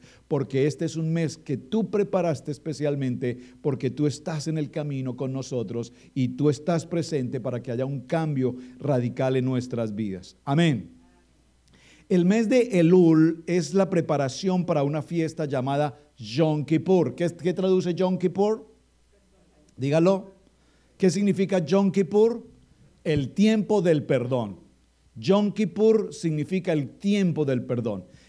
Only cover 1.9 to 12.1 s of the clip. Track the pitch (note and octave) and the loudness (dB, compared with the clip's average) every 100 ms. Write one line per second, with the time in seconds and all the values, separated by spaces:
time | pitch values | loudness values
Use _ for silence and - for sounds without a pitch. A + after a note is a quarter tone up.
1.9 | G#3 G3 F#3+ E3+ C#3 - C#3+ D#3+ C#3 D3 | 0 0 0 0 -2 -6 -10 -8 -4 -4
2.9 | C#3+ C3 B2 B2 A#2+ - - D3+ C3 C3 | -2 -2 -2 -4 -6 -10 -8 -4 -2 -2
3.9 | B2 D3 - - D#3 D#3 D#3 D3 D#3+ D3 | -2 -2 -2 -6 -6 -4 -4 -4 -6 -6
4.9 | C3+ C3 A#2+ C3+ C3 B2 B2+ G2+ A#2+ A#2 | -6 -6 -6 -6 -6 -6 -6 -4 -6 -8
5.9 | - - - B2+ B2+ D3 C#3 - E3 E3 | -12 -10 -2 -2 0 0 0 0 -4 -2
6.9 | E3+ D#3+ D3+ B2 C3 B2 A#2+ B2+ A#2+ C3 | -4 -4 -4 -4 -6 -6 -6 -6 -4 -4
7.9 | C#3 - E3 D#3 C#3 B2+ B2 - - C#3 | -6 -4 -4 -2 0 -2 -4 -12 -8 -2
8.9 | B2+ A#2+ - C3 C3+ B2+ B2+ B2 A#2 A2+ | 0 0 -2 -2 0 0 -2 -4 -6 -6
9.9 | G#2 G#2+ F#2 - - - D3 E3+ A#2 - | -6 -8 -8 -14 -12 -2 2 2 2 -4
10.9 | - _ _ _ _ _ _ _ _ _ | -18 _ _ _ _ _ _ _ _ _
11.9 | _ - | _ 0